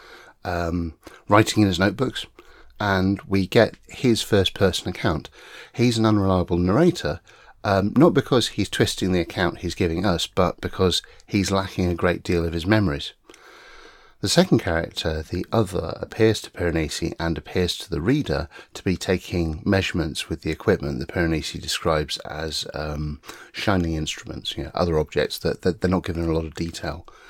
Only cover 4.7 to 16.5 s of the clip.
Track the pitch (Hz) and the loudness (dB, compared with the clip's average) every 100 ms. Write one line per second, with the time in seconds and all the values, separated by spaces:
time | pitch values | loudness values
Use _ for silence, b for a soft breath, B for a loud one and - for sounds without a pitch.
4.7 | - - - 107 78 - B B B B | 2 -6 -4 -2 -2 -6 B B B B
5.7 | - 120 113 110 104 95 92 85 87 90 | 0 2 4 4 4 4 2 2 2 4
6.7 | 110 175 - 87 80 B B B B 104 | 4 4 2 -4 -6 B B B B 0
7.7 | 98 101 123 170 - - 127 - - 95 | 2 2 6 6 6 2 2 2 -2 -4
8.7 | - 113 - 95 90 82 - 87 - 90 | 0 0 2 0 0 0 -2 -2 -2 -8
9.7 | - 90 82 98 85 - - 90 - 95 | -2 -2 0 0 -2 -2 0 0 0 -8
10.7 | - 92 - B B - 104 90 98 95 | 0 2 2 B B -2 0 2 0 -2
11.7 | - 90 85 92 85 - 87 82 82 87 | -2 -2 0 0 0 0 0 0 -2 2
12.7 | 107 95 71 - _ B B B B B | 2 2 -2 -8 _ B B B B B
13.7 | B B B B B 101 - 185 131 - | B B B B B 0 2 4 2 2
14.7 | 82 82 - 85 78 80 87 - 110 95 | -2 -2 -4 -4 -4 -4 -8 -2 0 0
15.7 | 85 82 - - - 110 107 - | -2 -6 -8 -10 2 2 2 -6